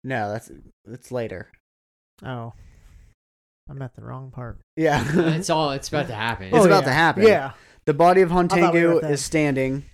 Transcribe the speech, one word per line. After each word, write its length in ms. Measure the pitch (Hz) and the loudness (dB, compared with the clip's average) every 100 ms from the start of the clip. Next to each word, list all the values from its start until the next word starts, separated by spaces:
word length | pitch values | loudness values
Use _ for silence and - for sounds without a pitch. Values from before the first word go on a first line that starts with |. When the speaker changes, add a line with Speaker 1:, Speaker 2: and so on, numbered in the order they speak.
Speaker 1:
No, 280 | 131 131 104 | -8 -6 -6
that's, 200 | 110 - 69 - _ - | -8 -12 -20 -20 _ -20
that's 260 | 117 - | -20 -12
later. 380 | 123 113 90 - _ _ _ _ _ _ _ | -10 -8 -12 -18 _ _ _ _ _ _ _
Speaker 2:
Oh. 300 | - 123 117 - - _ - - _ _ _ _ _ _ - | -14 -12 -14 -18 -20 _ -20 -20 _ _ _ _ _ _ -20
I'm 120 | 135 | -16
at 140 | 131 - | -16 -16
the 60 | |
wrong 280 | 113 131 131 | -18 -16 -16
part. 280 | 123 120 110 _ - | -16 -16 -16 _ -2
Speaker 1:
Yeah. 280 | 160 147 123 | 0 0 0
<laughs> 300 | 170 165 156 | 0 0 -2
Speaker 3:
It's 140 | 185 | -2
all, 220 | 160 147 | -2 -2
it's 160 | 139 - | -6 -6
about 180 | 151 143 | -6 -6
to 80 | 107 | -6
happen. 320 | 113 104 95 | -6 -6 0
Speaker 1:
It's 80 | 226 | 4
Speaker 2:
Oh, 100 | 185 | 6
Speaker 1:
about 180 | 196 | 4
Speaker 2:
yeah. 40 | 139 | 2
Speaker 1:
to 60 | |
happen. 300 | 135 165 185 | 2 2 4
Speaker 2:
Yeah. 280 | 214 175 135 - _ _ - | 4 4 -2 -14 _ _ -4
Speaker 1:
The 80 | |
body 280 | 147 170 190 | 4 4 6
of 100 | 180 | 4
Speaker 2:
I 160 | 180 175 | 2 2
thought 260 | 190 170 | 2 2
we 120 | 170 170 | 4 2
were 80 | |
Speaker 1:
Hontengu 20 | 165 | 2
Speaker 2:
at 40 | |
that. 80 | 151 | 0
Speaker 1:
is 120 | 143 | -4
standing. 640 | - 160 151 135 131 139 143 | -2 -2 0 0 -2 -4 -10